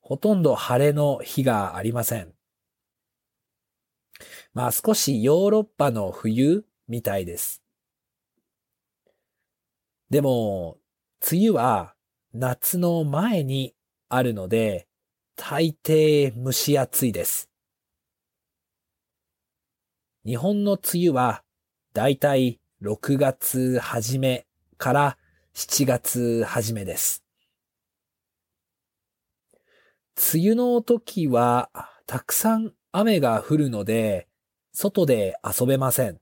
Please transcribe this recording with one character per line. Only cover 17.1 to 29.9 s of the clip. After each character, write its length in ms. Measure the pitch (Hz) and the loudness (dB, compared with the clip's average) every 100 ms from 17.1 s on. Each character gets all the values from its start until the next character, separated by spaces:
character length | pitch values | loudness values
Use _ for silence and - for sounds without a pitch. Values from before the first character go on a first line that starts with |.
で 140 | 90 82 | -2 -4
す。 260 | - - _ _ _ _ _ _ _ _ _ _ _ _ _ _ _ _ _ _ _ _ _ _ _ _ _ _ _ - | -6 -10 _ _ _ _ _ _ _ _ _ _ _ _ _ _ _ _ _ _ _ _ _ _ _ _ _ _ _ -8
日 100 | 117 | -4
本 260 | 175 208 | -2 -2
の 100 | 202 | 0
梅 360 | 196 - 175 175 | -2 -2 0 2
雨 0 | |
は 340 | 131 123 101 _ _ _ _ _ | 2 0 -2 _ _ _ _ _
だ 140 | - 131 | -2 0
い 100 | 135 | 2
た 200 | 147 135 | 2 2
い 220 | 127 117 _ _ | 0 -2 _ _
六 380 | 101 107 - 139 | -8 -6 -2 0
月 580 | 139 131 - 131 127 127 | 0 0 -4 -2 0 0
初 400 | - 120 110 131 | -2 -6 -4 -2
め 300 | 131 127 _ _ _ _ | -2 -2 _ _ _ _
か 160 | 131 | 0
ら 240 | 135 143 - _ _ _ - | 2 2 -2 _ _ _ -14
七 300 | - - 135 | -6 0 0
月 580 | 123 - 127 120 117 107 | 0 -2 -2 0 0 -2
初 280 | 123 107 | -2 -4
め 120 | 110 92 | -6 -6
で 120 | 80 | -4
す。 260 | - - _ _ _ _ _ _ _ _ _ _ _ _ _ _ _ _ _ _ _ _ _ _ _ _ _ _ _ | -4 -6 _ _ _ _ _ _ _ _ _ _ _ _ _ _ _ _ _ _ _ _ _ _ _ _ _ _ _